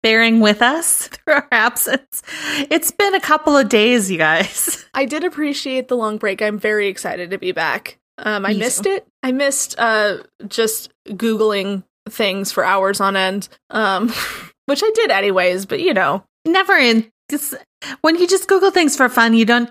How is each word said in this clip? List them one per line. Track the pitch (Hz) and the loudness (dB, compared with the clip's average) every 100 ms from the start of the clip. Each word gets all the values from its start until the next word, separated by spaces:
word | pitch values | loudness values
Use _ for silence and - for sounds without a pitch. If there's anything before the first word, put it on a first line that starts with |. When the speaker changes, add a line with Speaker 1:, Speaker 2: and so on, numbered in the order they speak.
Speaker 1:
bearing | 226 220 226 226 | 2 2 4 4
with | 214 208 | 4 4
us | 247 311 339 - - | 2 2 -2 -2 -4
<laughs> | |
through | - - | -10 0
our | 285 277 | 0 2
absence. | 233 226 - - 262 _ - - - 302 294 285 | 0 0 -2 -4 -4 _ -16 -14 -12 -8 -6 -2
It's | 311 320 | -2 -2
been | - 403 | 0 0
a | 381 | 0
couple | - 311 311 285 | 2 0 4 4
of | 214 | 4
days, | 214 220 247 190 | 4 4 2 0
you | 170 | 0
guys. | 156 165 196 - - - - | 2 2 0 -4 -6 -6 -8
<laughs> | |
Speaker 2:
I | 254 | -4
did | 269 302 | -4 -2
appreciate | 349 294 294 277 277 262 254 | -4 -4 -4 -4 -4 -6 -2
the | 247 | -2
long | 220 214 | -2 -2
break. | 214 196 | -4 -2
I'm | 214 208 | -4 -2
very | 214 214 202 | -2 0 -2
excited | 202 185 175 175 | -4 -8 -8 -8
to | 190 | -6
be | 180 | -6
back. | 185 160 135 - _ _ - | -4 -2 -4 -8 _ _ -10
Um, | 214 208 196 | -6 -4 -2
I | |
Speaker 1:
Me | 208 | -2
Speaker 2:
missed | 233 - | -2 -2
Speaker 1:
too. | 285 | -2
Speaker 2:
it. | 381 _ _ | -2 _ _
I | 262 | -4
missed, | 254 285 277 - - | 0 0 -2 -6 -2
uh, | 233 214 208 185 - _ 202 | 0 2 0 -2 -10 _ -10
just | - 220 220 - _ - | -2 -2 -2 -10 _ -16
Googling | 196 226 220 220 202 190 196 - _ - | -4 -2 2 0 0 -4 -6 -8 _ -18
things | - 208 196 196 | -2 -2 -2 -4
for | - | -2
hours | 185 196 190 202 | 0 2 0 0
on | 196 196 | 0 0
end, | 190 196 - _ _ | 0 -2 -8 _ _
um, | 220 208 185 226 - - - | -2 0 0 -2 -4 -8 -10
<laughs> | - _ - | -16 _ -4
which | 277 | 0
I | 427 | 2
did | 440 440 | 2 0
anyways, | 196 202 185 180 185 196 | 2 2 2 0 0 -4
but, | - | -2
you | 359 | 0
know. | 214 160 190 _ _ | 2 0 -2 _ _
Speaker 1:
Never | 320 370 381 359 | 0 0 2 2
in, | 247 226 220 _ - | 4 2 0 _ -8
'cause | 285 - 262 - _ - 269 | -8 -6 -12 -18 _ -14 0
when | 311 330 | 0 2
you | 349 | 2
just | 381 - | 2 2
Google | 392 392 | 2 4
things | 370 311 - | 4 2 2
for | 254 | 2
fun, | 247 233 | 4 4
you | 226 | 4
don't | 226 240 240 | 4 2 0